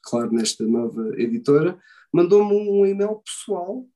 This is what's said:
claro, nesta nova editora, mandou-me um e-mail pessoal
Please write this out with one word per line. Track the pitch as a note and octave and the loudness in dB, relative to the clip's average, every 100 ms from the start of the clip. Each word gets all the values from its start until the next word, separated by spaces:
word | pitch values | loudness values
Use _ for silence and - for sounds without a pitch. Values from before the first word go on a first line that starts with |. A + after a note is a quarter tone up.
claro, | - A#2+ A2+ | -4 -4 0
nesta | A#2 G#2+ - | -2 -2 -4
nova | A2+ A#2 A#2 A2 A2 - | -2 0 -2 -6 -8 -4
editora, | A#2 A2+ - C#3+ D#3+ F3+ _ _ _ | -4 -2 2 2 2 -4 _ _ _
mandou-me | - F3 G#3 G#3 | 2 6 4 4
um | G3+ G#3 G3+ G3 | 0 2 2 2
e-mail | G3 G#3 G#3+ | 2 -2 -4
pessoal | - - - F#3+ F3+ B3+ B3+ | -10 -16 -8 -6 -6 -10 -12